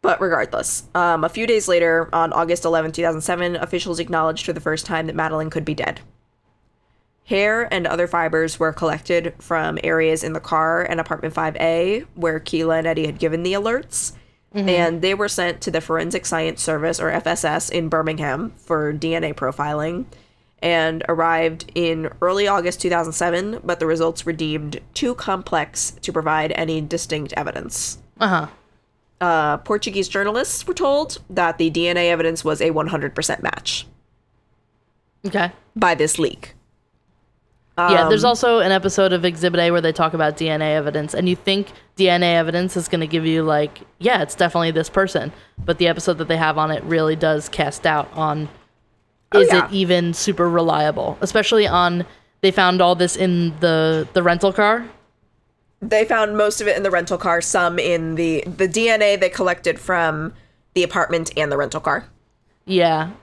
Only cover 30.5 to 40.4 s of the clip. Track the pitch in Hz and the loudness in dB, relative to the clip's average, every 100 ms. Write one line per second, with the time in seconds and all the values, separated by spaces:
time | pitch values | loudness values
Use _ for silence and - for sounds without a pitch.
30.5 | - - 349 311 285 311 - - 185 170 | -4 -6 -2 2 2 0 -10 -6 0 0
31.5 | 165 165 165 170 175 175 170 165 165 160 | 2 0 2 0 2 2 2 0 0 -2
32.5 | 156 165 156 156 156 143 - 151 - - | 0 0 0 -2 -4 -4 -4 -4 -2 -4
33.5 | - - - - _ _ _ _ _ _ | -4 -8 -8 -10 _ _ _ _ _ _
34.5 | _ _ _ _ _ _ _ 196 196 180 | _ _ _ _ _ _ _ -4 -2 -2
35.5 | - _ 220 185 151 156 - 156 - - | -6 _ 2 2 4 2 2 -2 -2 -20
36.5 | - _ _ _ _ _ _ _ _ _ | -20 _ _ _ _ _ _ _ _ _
37.5 | _ _ - 175 170 160 214 247 233 247 | _ _ 0 4 4 6 4 4 4 4
38.5 | 233 185 190 190 196 190 180 180 165 180 | 4 4 2 2 2 2 2 0 0 0
39.5 | 170 170 170 160 160 160 160 151 151 | 2 2 2 0 0 0 2 0 0